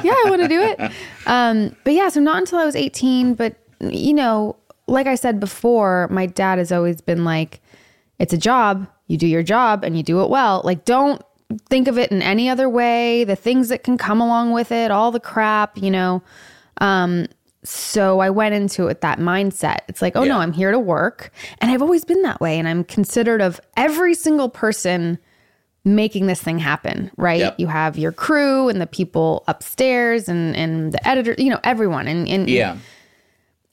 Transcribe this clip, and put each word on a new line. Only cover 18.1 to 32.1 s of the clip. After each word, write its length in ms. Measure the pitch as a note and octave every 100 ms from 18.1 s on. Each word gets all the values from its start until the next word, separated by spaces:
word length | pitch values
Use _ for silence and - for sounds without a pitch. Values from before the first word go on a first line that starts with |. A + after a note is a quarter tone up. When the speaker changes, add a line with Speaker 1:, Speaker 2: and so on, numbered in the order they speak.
| F#3+
Speaker 1:
I 100 | F#3+
went 260 | G3 G#3+ G#3
into 280 | G3+ -
it 20 | E3+
with 140 | D3+
that 180 | D#3 -
mindset. 600 | F3 F#3 G3 - D3+ - -
It's 140 | -
like, 140 | F3+ G3
"Oh, 40 |
no, 120 | C#4 A#3+
Speaker 2:
Yeah. 20 |
Speaker 1:
I'm 120 | E3
here 200 | D#3+ F#3+
to 80 | A#3+
work." 520 | G3 D#3 G3 - - - - -
And 100 | A#3
I've 100 | B3+
always 220 | D4+ E4+
been 180 | - F#4
that 180 | F4 -
way. 180 | E3 D#3+
And 80 | E3
I'm 160 | E3+
considerate 560 | E3+ - F#3+ A#3 A#3 A3+
of 200 | F#3 E3+ _ -
every 380 | D4+ D4+ F4+ E4
single 340 | D#4+ D4+ B3
person 680 | - A3 G#3 F3+ F3 E3+ E3+ _ _ _ _ _ _ G3
making 420 | G#3 G#3+ G3+ F#3+
this 140 | F3+
thing 180 | E3 E3+
happen, 500 | D3 D3+ - - F#3 -
right? 220 | F3 E3+
Speaker 2:
Yep. 200 | F#3+ -
Speaker 1:
You 80 | E3
have 300 | D#3 D#3+ D#3
your 140 | D#3+
crew 560 | - - D4 C#4+ C4+ B3+
and 120 | G3
the 60 | E3
people 560 | - F3+ D#3+ D#3+ - -
upstairs 800 | - - - C4 B3 A#3+ A#3 G3
and, 280 | F3 E3 -
and 340 | D#3+ D#3+ D#3
the 160 | D3+ -
editor, 280 | C4 A#3 -
you 120 | C4
know, 100 | A3+
everyone. 440 | - A3+ G3+ C#3+
And, 200 | C#3